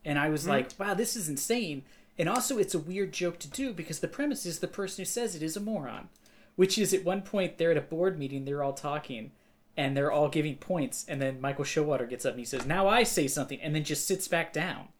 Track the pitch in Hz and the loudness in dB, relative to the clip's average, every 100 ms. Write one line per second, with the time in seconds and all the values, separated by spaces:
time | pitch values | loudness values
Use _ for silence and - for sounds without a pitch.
0 | 156 143 151 151 165 139 127 - 202 190 | 0 2 2 2 2 2 2 -4 -2 0
1 | 233 240 156 139 - 240 190 139 - - | 0 -2 -4 -4 0 0 0 -6 -10 -20
2 | - - 170 240 - 254 202 170 151 190 | -18 -2 2 2 0 2 2 0 -2 -2
3 | 190 - 175 170 143 - 269 175 160 156 | -2 0 -2 -2 -12 -6 -4 -4 -8 -6
4 | 160 - 294 254 175 156 170 - 190 196 | -6 -2 -2 -2 -4 -6 -6 -4 -6 -6
5 | 180 240 233 175 160 202 208 208 131 107 | -4 -2 -4 -4 -4 -4 -4 -4 -4 -10
6 | - _ _ - - - 185 220 196 190 | -14 _ _ -20 -12 4 4 6 2 2
7 | 170 196 196 202 180 - 165 151 - 165 | 2 -2 -2 0 0 2 4 4 2 2
8 | 185 165 139 139 135 143 139 139 147 147 | 2 2 -4 -4 -4 -2 -2 -2 -4 -4
9 | - 120 110 _ _ _ _ - 139 139 | -6 -10 -10 _ _ _ _ -2 0 2
10 | 143 147 151 156 151 135 - 180 131 - | 4 4 4 4 0 -4 -2 0 0 -4
11 | - 143 135 131 135 139 147 160 151 135 | -6 -2 -2 -2 -4 -2 0 2 2 2
12 | 117 123 135 123 117 131 127 175 196 240 | 0 -2 -2 -2 -6 -4 0 4 6 6
13 | 214 - 139 151 135 139 156 156 147 147 | 6 4 2 0 -4 -4 -2 0 0 -2
14 | - 190 - 170 160 151 175 - - | 0 0 2 0 0 -2 -2 -4 -12